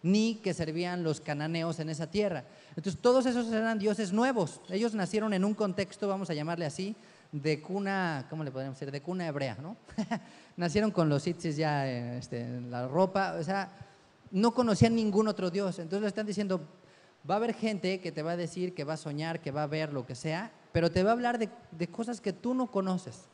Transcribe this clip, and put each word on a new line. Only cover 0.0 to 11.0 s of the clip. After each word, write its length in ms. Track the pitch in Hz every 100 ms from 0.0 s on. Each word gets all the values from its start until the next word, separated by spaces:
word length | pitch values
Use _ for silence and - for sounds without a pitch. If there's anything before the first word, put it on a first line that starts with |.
ni 340 | 165 208 220 220
que 180 | 196
servían 500 | 175 160 160 175 180
los 160 | 160 147
cananeos 580 | - 147 156 165 165 160
en 100 | 156
esa 200 | 151 165
tierra. 360 | 202 202 156 - - - -
Entonces, 240 | 175 170
todos 240 | 247 262 254
esos 260 | 240 226
eran 260 | 220 226 220
dioses 340 | 208 208 202
nuevos. 480 | 202 254 240 160 - -
Ellos 260 | 190 233
nacieron 380 | 214 180 214 214
en 120 | 190
un 100 | 196
contexto, 540 | 214 208 185 185 - 202
vamos 220 | 196 180
a 40 |
llamarle 300 | 151 151 170 156
así, 300 | 131 190 220 - - -
de 320 | 151 147 151
cuna, 640 | 151 190 196 196 180 147 131
¿cómo 160 | 156
le 60 | 147
podríamos 280 | 131 135 127
decir? 140 | 139
De 80 | 143
cuna 280 | 165 185 170
hebrea, 280 | 139 135 107
¿no? 160 | 156 226 - -
<laughs> 600 | 202 226 - - - -
Nacieron 340 | 175 202 214
con 180 | 185